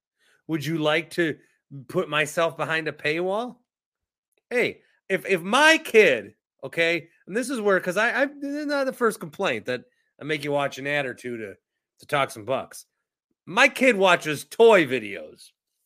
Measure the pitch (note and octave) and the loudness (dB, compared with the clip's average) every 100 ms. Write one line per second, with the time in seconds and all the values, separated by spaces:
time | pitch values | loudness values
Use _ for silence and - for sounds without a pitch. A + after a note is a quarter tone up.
0 | _ _ _ _ - D#3+ C#3 E3 D3+ D#3+ | _ _ _ _ -6 -6 -2 -2 0 0
1 | E3 - E3 - _ _ _ C#3+ B2 F3 | -2 -2 -2 -2 _ _ _ -20 -8 -4
2 | D#3 D3+ D3+ F3 E3 D#3 D3+ D#3+ D#3 D3+ | -2 -2 -2 0 -2 -2 -4 -4 -4 -6
3 | D3+ D#3+ F#3 G3+ B3 A#3+ _ _ _ _ | -4 -2 -2 -4 -6 -12 _ _ _ _
4 | _ _ _ _ - A#3+ D3+ - _ _ | _ _ _ _ -6 -2 -2 -4 _ _
5 | - F#3+ - F#3 F3+ B3+ D#4 D#4+ - A3 | -4 -4 0 -2 0 4 4 4 4 6
6 | F#3 A#2+ G2 - _ _ C3+ - E3 E3+ | 6 4 -4 -18 _ _ -10 -2 0 -2
7 | D3 _ - G3+ B3+ C4 G3+ F#3 F#3 F3+ | -6 _ -8 -6 -4 -2 2 2 0 -2
8 | A#3 A3 C#4+ D4 C#4 D4 D4 C#4+ C4+ - | 0 0 -2 -4 -10 -8 -4 -4 -4 -2
9 | A#3 - E3 - F#3 A2+ A2 B2+ - _ | -2 -2 -10 -4 -4 -2 -4 -8 -8 _
10 | _ - C#3+ D3+ C#3+ C#3+ C#3 C3+ C#3 D3 | _ -14 -8 -6 -2 -2 -2 -6 -6 -4
11 | C3 G#2 B2+ A#2 G#2 F2+ _ _ _ _ | -4 -8 -10 -10 -10 -14 _ _ _ _
12 | - D3 C3+ A2+ G#2 C3 E2+ - - _ | -4 -2 -2 -6 -6 -6 -6 -16 -20 _
13 | _ _ _ _ - G3 C#4 - C4 G3+ | _ _ _ _ -4 4 4 4 2 4
14 | F#3+ F3 D3+ C#3+ - - A3+ G3+ C#3 B2+ | 6 4 2 -6 -4 4 8 8 4 -2
15 | G#2 F2+ D#2 - - _ _ _ | -6 -12 -14 -20 -20 _ _ _